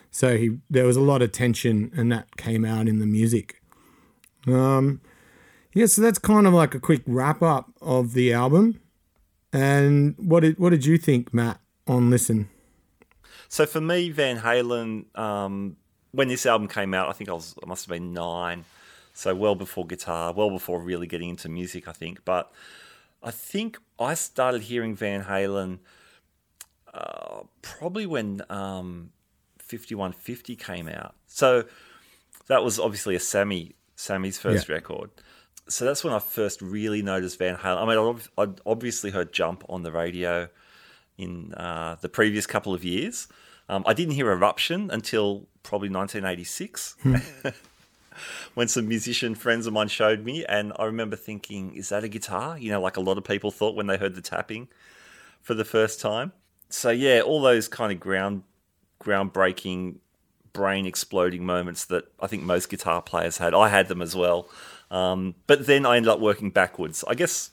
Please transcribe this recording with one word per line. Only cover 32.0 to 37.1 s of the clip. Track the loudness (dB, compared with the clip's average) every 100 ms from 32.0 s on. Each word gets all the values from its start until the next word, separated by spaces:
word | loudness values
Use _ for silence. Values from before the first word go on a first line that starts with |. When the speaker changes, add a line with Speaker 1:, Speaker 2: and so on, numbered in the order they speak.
| _ _ _ _ 0
Speaker 2:
that | 2
was | 2 0
obviously | -2 -2 -4 -4
a |
Sammy, | -2 0 0 -2 -8 _ _ -16
Sammy's | -6 -4 -4 -6
first | -2 0 0
Speaker 1:
Yeah. | -6
Speaker 2:
record. | -8 -12 -12 _ _ _ _ -20 -10
So | -4
that's | -2 -2
when | -2
I | -2
first | -4 -2 -2 -4
really | -8 -6 -4 -2
noticed | -2